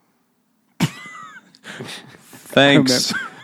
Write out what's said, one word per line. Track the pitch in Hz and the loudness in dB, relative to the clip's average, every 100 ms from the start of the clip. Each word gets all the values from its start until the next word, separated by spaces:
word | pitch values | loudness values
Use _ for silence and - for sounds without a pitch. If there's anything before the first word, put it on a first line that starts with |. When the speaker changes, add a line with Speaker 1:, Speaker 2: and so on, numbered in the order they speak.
| _ _ _ _ _ _ _ - - - - - - - _ _ | _ _ _ _ _ _ _ -6 -6 -6 -20 -20 -20 -20 _ _
Speaker 1:
Thanks. | - - - - - - - - - 131 139 139 127 123 - | -20 -16 -16 -16 -20 -20 -20 -20 -2 4 6 4 2 0 -2
Speaker 2:
I | - | -6
remember, | - - | -10 -12